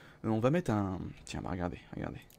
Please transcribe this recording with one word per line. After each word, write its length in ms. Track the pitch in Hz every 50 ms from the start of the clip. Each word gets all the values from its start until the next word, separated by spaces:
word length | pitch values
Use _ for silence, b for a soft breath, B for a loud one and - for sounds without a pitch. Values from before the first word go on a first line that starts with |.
| b b b b -
Euh, 60 | 110
on 100 | 110 110
va 100 | 113 131
mettre 220 | 156 180 180 -
un... 260 | 110 104 101 95 92 - - - - - -
Tiens, 160 | - - 82 53
bah 60 | -
regardez, 260 | 87 90 87 87 - - - - -
regardez. 260 | - - - - - - - -